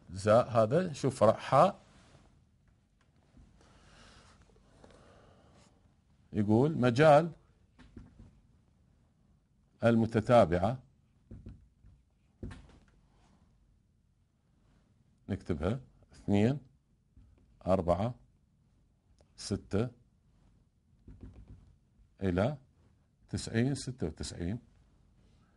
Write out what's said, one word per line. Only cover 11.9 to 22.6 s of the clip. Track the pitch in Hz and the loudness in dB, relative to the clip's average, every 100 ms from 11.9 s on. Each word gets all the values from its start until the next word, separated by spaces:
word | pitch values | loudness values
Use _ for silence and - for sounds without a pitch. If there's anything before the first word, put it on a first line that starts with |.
| - _ _ _ _ - - - - _ _ _ _ _ _ _ _ _ _ _ _ _ _ _ _ _ _ _ _ _ _ _ _ - | -20 _ _ _ _ -18 -18 -20 -20 _ _ _ _ _ _ _ _ _ _ _ _ _ _ _ _ _ _ _ _ _ _ _ _ -10
نكتبها | 98 - 78 85 131 - _ _ | -10 -8 -6 -4 -6 -10 _ _
اثنين، | - - 101 110 143 - _ _ _ _ - - _ _ _ 87 | -12 -2 0 0 -2 -10 _ _ _ _ -20 -20 _ _ _ -2
أربعة، | 95 85 85 117 120 _ _ _ _ _ _ _ _ _ _ _ - | -2 0 -2 -4 -8 _ _ _ _ _ _ _ _ _ _ _ -16
ستة، | - 98 - 98 120 - _ _ _ _ _ _ _ _ _ _ - - - - - - - _ _ _ _ - | -8 -8 -4 -4 -4 -8 _ _ _ _ _ _ _ _ _ _ -20 -20 -20 -20 -20 -20 -20 _ _ _ _ -8
إلى | 98 87 117 151 | -4 0 -2 -4